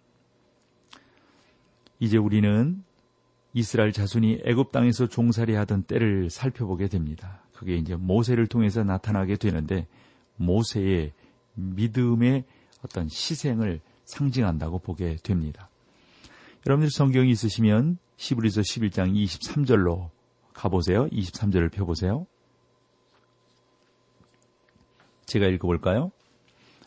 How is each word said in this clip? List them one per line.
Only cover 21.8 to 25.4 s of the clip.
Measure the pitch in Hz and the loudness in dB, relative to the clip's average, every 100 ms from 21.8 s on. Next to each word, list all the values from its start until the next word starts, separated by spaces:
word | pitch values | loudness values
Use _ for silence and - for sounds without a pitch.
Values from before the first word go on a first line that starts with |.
| 90 80 90 123 185 _ _ _ _ _ _ _ _ _ _ _ _ _ _ _ _ _ _ _ _ _ _ _ _ _ _ _ _ _ - | -6 -4 -2 -4 -6 _ _ _ _ _ _ _ _ _ _ _ _ _ _ _ _ _ _ _ _ _ _ _ _ _ _ _ _ _ -4
제가 | 110 | 2